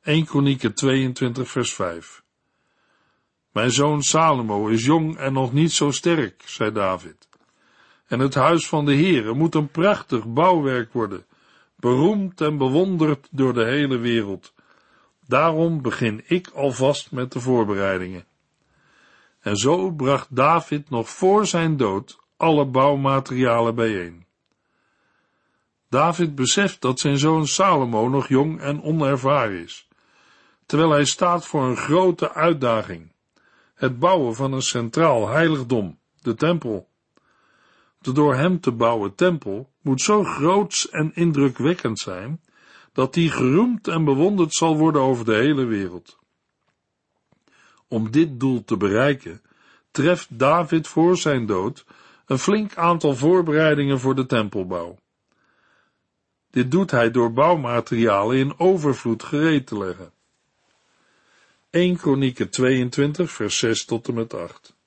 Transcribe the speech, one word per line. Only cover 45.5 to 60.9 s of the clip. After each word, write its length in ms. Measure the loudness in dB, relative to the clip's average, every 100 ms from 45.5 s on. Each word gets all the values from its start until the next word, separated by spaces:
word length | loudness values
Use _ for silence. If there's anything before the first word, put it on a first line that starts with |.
| 0
wereld. 520 | -2 -2 -4 -10 -20 _ _ _ _ _ _ _ _ _ _ _ _ _ _ _ _ _ _
Om 240 | -6 0
dit 280 | 0 0 0
doel 240 | -2 -2
te 140 | -4 -2
bereiken, 640 | 0 2 2 -2 -8 -20 _ _ _ _ _
treft 480 | -2 0 0 -4 0
David 480 | 2 2 2 -2 0
voor 300 | 2 2 2
zijn 280 | 0 -2
dood 400 | -2 -2 -2 -8 _ -20 -20 _
een 140 | _ -2
flink 360 | 2 0 -2
aantal 400 | -2 0 2 0
voorbereidingen 840 | 2 2 2 2 2 2 2 0 0
voor 160 | 0
de 100 | -2
tempelbouw. 720 | 0 -2 -2 -6 -6 -8 -8 -14 _ _ _ _ _ _ _ _ _ _ _ _ _ _ _
Dit 220 | -2 0
doet 200 | 0 2
hij 200 | 2 2
door 220 | 2 0
bouwmaterialen 1040 | 2 2 2 0 -4 -2 0 2 2 2 0
in 220 | 0 2
overvloed 640 | 2 2 0 -2 -4 -4
gereed 440 | -4 0 2 0 -2
te 100 | -8
leggen. 340 | -6 -10 -16 _ _ _ _ _ _ _ _